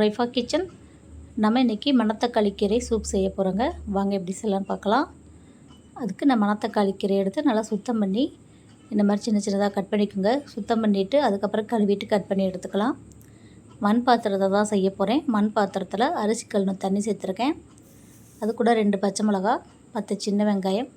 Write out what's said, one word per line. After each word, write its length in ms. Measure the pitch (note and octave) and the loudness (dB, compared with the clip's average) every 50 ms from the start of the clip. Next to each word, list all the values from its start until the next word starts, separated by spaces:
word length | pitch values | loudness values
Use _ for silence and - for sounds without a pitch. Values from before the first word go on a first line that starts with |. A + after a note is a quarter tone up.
ரைஃபா 240 | G#3+ G#3+ G#3+ - A#3+ A#3+ B3 | 2 2 2 0 -2 -2 0
கிச்சன். 300 | B3+ A#3+ - - D#4+ F#4+ F4+ - - - - - - - - - - - - - - | -2 -2 0 -2 -2 -2 -4 -10 -16 -20 -20 -20 -20 -20 -20 -20 -20 -20 -10 -4 0
நம்ம 180 | G#3+ G#3+ A3+ C4 C4 | 2 2 4 4 2
இன்னைக்கு 260 | A#3 G#3+ G#3 - C#4+ C#4+ A#3+ | 2 0 0 0 2 4 4
மணத்தக்காளி 520 | G#3+ G#3+ A3 G#3+ - A#3+ A#3+ A3+ G#3+ G3+ G3 - | 4 2 0 0 -2 0 2 2 0 0 0 0
கீரை 160 | A3 G3 G#3+ B3 B3 | 0 0 0 0 0
சூப் 240 | - A#3 G#3+ - - | -2 -2 -4 -2 -2
செய்ய 160 | - G3 F#3+ F#3+ F#3+ | -2 0 0 -2 -2
போறோங்க. 280 | - F#3+ F#3+ F#3+ G3 B3 D#4+ F4 - - G#3 G3 | -2 -2 -2 0 0 -2 -2 -4 -6 -8 -4 -2
வாங்க 160 | G3 G3 G3 G3+ G3 | -2 0 0 -2 -2
எப்படி 160 | F3+ E3+ F#3+ - | -4 -6 -8 -6
செய்யலாம்னு 300 | - F#3+ F#3+ G3 G3 - | -4 -2 -2 -2 -2 -4
பார்க்கலாம். 380 | F#3+ F#3 - G3 G#3+ C4 D#4+ - - - - - - - - - - - - - - - - - - - | -6 -4 -2 0 0 0 0 -4 -8 -16 -20 -20 -20 -20 -20 -20 -20 -20 -20 -20 -20 -20 -20 -20 -12 -8
அதுக்கு 240 | C4 F#3+ F#3+ - D#4+ C#4+ | -8 -8 -6 0 2 2
நான் 100 | B3+ A3 G#3 | 2 4 2
மணத்தக்காளி 480 | G3+ G#3+ G#3 - A3 A3 G#3+ G3+ G3 F#3+ - | 2 0 -2 -4 -2 0 0 0 0 0 -2
கீரை 160 | - G3 G3 G3 | -2 0 0 0
எடுத்து 200 | G3 G3 G3 D#4 D4+ D4 | 0 0 -2 0 0 0
நல்லா 140 | A3 G#3+ A3+ - | 0 0 0 -2
சுத்தம் 300 | A3 F#3+ - - A#3 A3 | -4 -4 -4 -2 -2 0
பண்ணி 220 | G#3 F#3+ F#3+ A3+ C#4+ F4 - - - - - - - - - - - - | 0 0 0 0 -2 -2 -4 -10 -20 -20 -20 -20 -20 -20 -20 -20 -12 -4
இந்த 100 | A3 G#3 G3+ G3+ | 0 2 2 4
மாதிரி 140 | G#3 G3+ - | 2 0 0
சின்ன 140 | A#3+ G#3+ G#3 G3 | 0 0 0 0
சின்னதா 220 | G#3+ G3 G3 G3+ G3+ G3+ | 0 0 0 0 0 0
கட் 160 | G3+ F#3+ - | -2 -2 -2
பண்ணிக்கோங்க. 420 | - G#3 G#3 G3+ - G3+ F#3 G#3 B3 C#4+ C#4+ - | 0 0 0 0 0 0 0 2 2 0 -2 -6
சுத்தம் 300 | - A3+ G3+ - A#3+ A3 A3 | -10 -10 -4 -2 0 2 2
பண்ணிட்டு 340 | G#3+ G3+ G3 G3 F#3+ - C#4+ D4 | 2 2 2 2 2 2 2 4
அதுக்கப்புறம் 400 | A#3 G3+ G3 G#3 G3+ - G#3+ G#3+ - | 2 2 0 -2 -2 -2 -4 -2 -2
கழுவிட்டு 340 | A#3+ A3 G#3 G3 G3+ G3+ G#3+ G3+ | 0 0 2 2 2 0 0 0
கட் 160 | G#3+ G3+ G3 - | -2 -2 0 -2
பண்ணி 140 | G3 F#3+ F#3+ F#3 | -2 0 0 0
எடுத்துக்கலாம். 440 | F#3 F#3 - F3+ - G3 G#3 B3+ D#4+ - - - - - - - - - - - - - - - - - G#3 | -2 -6 -8 -6 -2 -2 -2 -2 -2 -6 -10 -18 -20 -20 -20 -20 -20 -20 -20 -20 -20 -20 -20 -20 -10 -4 0
மண் 140 | G3+ G#3+ A#3+ A#3+ | 2 2 2 4
பாத்திரத்தை 420 | B3+ A#3+ A#3 - G#3+ G3 F#3+ G3 F#3+ F#3+ | 4 4 4 2 0 0 2 2 2 2
தான் 160 | G3+ G#3+ G#3 | 2 2 2
செய்ய 200 | G#3+ G3 F#3+ F#3+ G3 - | 2 2 2 0 0 0
போறேன். 200 | G3 F#3+ A#3 D4+ - - A3 | 0 0 0 0 0 0 0
மண் 140 | G#3 G#3 G#3+ G#3 | 2 0 2 2
பாத்திரத்துல 520 | A3 G3+ G3 - G3+ F#3 F3+ - G3 A#3+ D4+ F4 - | 0 0 0 -2 -6 -6 -4 -2 -2 0 0 0 -2
அரிசி 240 | G#3 G#3 A#3 A#3 - - - | -2 -2 -2 -4 -6 -4 -2
கழுவின 220 | G#3 G3 F#3+ F#3+ F#3+ - | 0 0 0 -2 -2 -2
தண்ணி 180 | F#3+ F#3+ G3+ G#3 A3+ | -2 0 0 0 -2
சேர்த்துருக்கேன். 460 | G3+ G3 - F#3 F#3+ - A#3 C#4+ E4 - - - - - - - - - - - - - - - - - | -4 -4 -4 -6 -4 -2 -2 -2 -2 -4 -10 -18 -20 -20 -20 -20 -20 -20 -20 -20 -20 -20 -20 -20 -12 -6
அது 120 | - G#3+ A3+ - | -4 -4 -2 2
கூட 120 | A3+ A#3 A#3+ A3+ | 2 4 4 4
ரெண்டு 200 | G#3+ G3+ G3 F#3+ | 4 2 2 2
பச்சை 220 | G#3 G3+ G3 - G#3+ G#3+ | 0 -2 0 0 0 0
மிளகா, 260 | G3+ F#3+ F#3 G#3+ C4 F4 - - - - - - - | 0 2 2 0 0 0 -4 -10 -20 -20 -20 -10 -8
பத்து 200 | B3 G#3 - - - - | -8 -4 -4 -6 -4 -2
சின்ன 200 | G#3+ G3+ G#3 G#3 G#3 | -2 0 0 2 2
வெங்காயம் 380 | G3+ G3 F#3 F#3+ F#3+ G#3+ C4+ - - | 0 0 0 0 -2 -2 -4 -6 -12